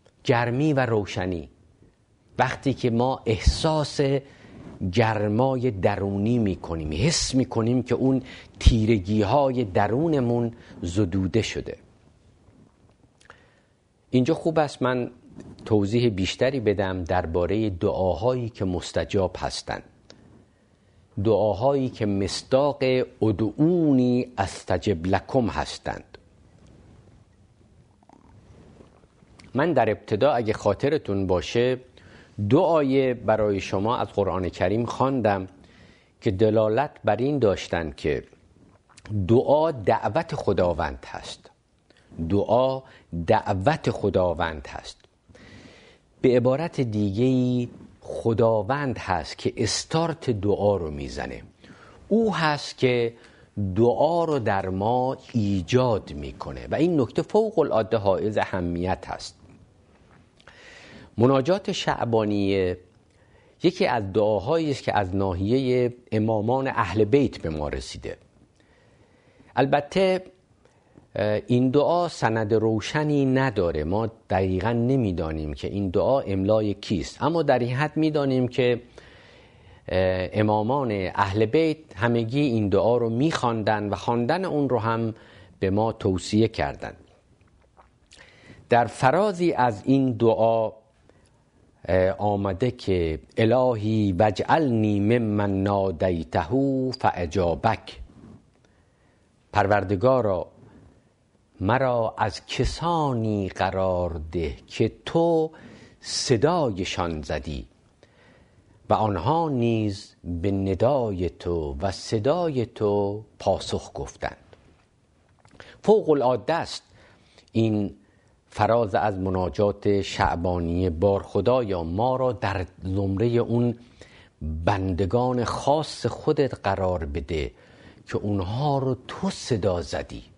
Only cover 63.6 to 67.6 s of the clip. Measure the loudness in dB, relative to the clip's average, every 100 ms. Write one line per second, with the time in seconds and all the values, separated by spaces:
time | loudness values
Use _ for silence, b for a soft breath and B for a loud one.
63.6 | -2 0 0 0 0 2 2 2 0 0
64.6 | 0 -4 -2 -2 0 0 0 0 0 0
65.6 | 2 2 0 -4 -4 -2 0 0 0 0
66.6 | -2 -2 -2 0 4 4 2 -2 -6 -4